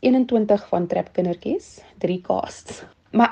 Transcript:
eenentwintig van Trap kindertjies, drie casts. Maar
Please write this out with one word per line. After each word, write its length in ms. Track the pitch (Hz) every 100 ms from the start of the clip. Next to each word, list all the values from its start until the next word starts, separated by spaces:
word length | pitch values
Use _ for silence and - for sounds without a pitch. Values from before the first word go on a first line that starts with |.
eenentwintig 640 | 254 254 247 233 214 202 -
van 220 | 175 175
Trap 240 | 180 -
kindertjies, 680 | - 180 170 214 359 - - - -
drie 180 | 175 180 -
casts. 560 | - - - - - - _ _
Maar 180 | 240 233